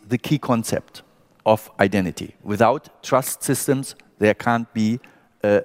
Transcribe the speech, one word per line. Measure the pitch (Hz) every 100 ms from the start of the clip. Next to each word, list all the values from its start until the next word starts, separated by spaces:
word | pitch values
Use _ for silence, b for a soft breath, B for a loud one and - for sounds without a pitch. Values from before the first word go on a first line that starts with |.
| -
the | 120
key | - 151
concept | - 117 110 - - - - _ _ _ -
of | 110 - -
identity. | 98 101 92 82 - -
Without | - 101 117 139 - _
trust | - - 131 -
systems, | - 135 - 135 139 - _ _
there | 104
can't | 101 - 117 117
be, | 113 110 120 b b b _
uh, | 104 104